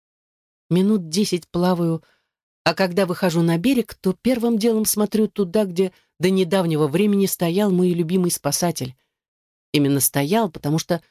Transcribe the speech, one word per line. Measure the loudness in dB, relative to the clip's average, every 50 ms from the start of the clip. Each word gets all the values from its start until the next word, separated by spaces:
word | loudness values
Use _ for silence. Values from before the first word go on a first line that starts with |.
| _ _ _ _ _ _ _ _ _ _ _ _ _ -2
Минут | 0 2 2 2 0 0 -2 -2
десять | -2 -2 0 0 -2 -4 -4 -4
плаваю, | -2 0 0 0 2 0 0 0 -2 -4 -6 _ _ _ _ _ _ _ _ _ _ _
а | -2 -2 0
когда | 0 -2 -2 0 0 -2
выхожу | -2 -2 -2 -2 0 2 2
на | 2 2 2 2
берег, | 0 0 0 0 -2 -4 -8
то | -6 -4 -4
первым | -4 -2 -2 -2 0 0 0 0 0
делом | 0 2 0 0 0 0
смотрю | -2 -2 -2 -2 0 0 0 0
туда, | 0 -2 -4 -4 -2 0 -2 -2
где | 0 0 -2 -2 -2 -4 _ _ _ _ -2
до | 0 2
недавнего | 2 2 2 2 2 0 2 2 2 2 2
времени | 2 2 2 2 2 2 2 0
стоял | 0 -2 -2 -2 0 0 0 2 2
мой | 2 2 2 2
любимый | 2 0 0 0 0 0 0 0
спасатель. | -2 -2 -4 -4 -2 -2 -2 -2 -2 -4 -8 -10 -10 _ _ _ _ _ _ _ _ _ _ _ _ _ _ _
Именно | 0 2 2 2 2 0
стоял, | 0 0 -2 -2 -2 0 0 0 0 -2
потому | -4 -6 -4 -2 -2 -2
что | -2 -2 -4 -4 -6 _